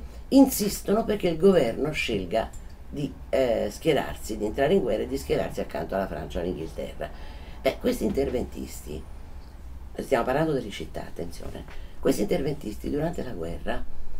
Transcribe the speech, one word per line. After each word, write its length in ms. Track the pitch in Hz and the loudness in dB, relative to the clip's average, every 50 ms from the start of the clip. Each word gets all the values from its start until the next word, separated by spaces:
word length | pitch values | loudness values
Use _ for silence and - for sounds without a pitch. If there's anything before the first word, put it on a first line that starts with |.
| - - - - - - | -8 -10 -12 -12 -2 6
insistono 760 | 240 277 262 262 - - 208 202 - - - - 202 226 - | 10 10 10 10 8 2 0 0 0 -2 0 2 2 2 4
perché 240 | - 214 202 185 175 | 2 0 2 2 0
il 100 | 165 160 | 2 6
governo 540 | 185 196 185 165 127 113 - - 135 156 | 8 8 8 8 6 4 2 0 0 0
scelga 580 | 151 - - 117 113 98 92 85 104 113 - - - - - - - - - - | 0 -2 0 0 0 -2 0 0 0 0 0 0 -6 -10 -12 -12 -14 -14 -12 -10
di, 240 | - 143 147 131 - - - - | -6 -4 -4 -4 -6 -10 -4 0
eh, 400 | - 131 131 120 110 104 104 101 | 2 2 4 4 4 2 0 -2
schierarsi, 680 | - - - 160 143 113 73 73 76 - - - 113 | -4 0 2 4 4 4 2 0 -6 -8 -6 -6 -4
di 100 | 107 104 | -2 -2
entrare 280 | 107 - 139 139 156 196 | -2 2 2 4 6 6
in 60 | 185 | 4
guerra 220 | 131 110 - 107 | 4 4 2 0
e 60 | 120 127 | 0 -2
di 80 | 135 | -2
schierarsi 440 | 135 - - 151 123 78 - - 101 | -4 0 0 0 0 0 -2 -2 -4
accanto 340 | 95 - - 73 - - 95 | -4 -4 -4 -4 -4 -2 0
alla 120 | 98 95 | 0 0
Francia 320 | - 82 76 78 78 - 90 | 0 -4 -6 -6 -4 -4 -2
e 40 | |
all'Inghilterra. 640 | 85 92 82 73 80 78 - - 67 - - - 76 - - - - - - - - - - - | -2 -2 -2 -4 -6 -6 -6 -8 -8 -8 -8 -8 -8 -8 -8 -10 -10 -12 -12 -12 -12 -12 -12 -2
Beh, 180 | - - - - | 0 0 0 2
questi 260 | - 247 - - 214 | 0 0 0 2 0
interventisti, 1000 | 208 - 135 139 127 123 123 - - - 135 131 - - - - - 76 - - - - - - - - - - - - - - - - - - - - | 0 0 0 0 0 0 -2 -2 -4 -6 -8 -8 -8 -10 -10 -10 -8 -10 -10 -10 -10 -12 -12 -12 -12 -14 -14 -14 -14 -16 -14 -14 -12 -12 -12 -12 -10 -8
stiamo 280 | - 110 - 135 117 113 | -8 -2 0 2 2 2
parlando 280 | 123 131 147 165 160 | 2 2 2 2 2
delle 180 | 147 127 110 101 | 0 0 -2 -4
città, 320 | - - - - - - | -8 -8 -8 -8 -8 -8
attenzione, 600 | - - - - 85 85 - - - - - - - - - - - - - - | -8 -8 -8 -6 -6 -8 -8 -8 -10 -10 -10 -10 -12 -10 -8 -8 -10 -8 -8 0
questi 240 | - - - - | 2 2 2 2
interventisti 680 | 202 - 185 - 131 151 151 - - 107 - - - 127 | 2 2 0 0 0 -2 -4 -4 -6 -8 -8 -6 -4 -4
durante 340 | 135 147 160 165 165 - - | -2 0 0 -2 -2 -4 -6
la 80 | 127 | -6
guerra, 520 | 107 87 80 85 82 76 - 104 120 123 - - - - - - - | -6 -6 -4 -6 -6 -4 -2 -2 0 2 2 2 2 2 2 2 2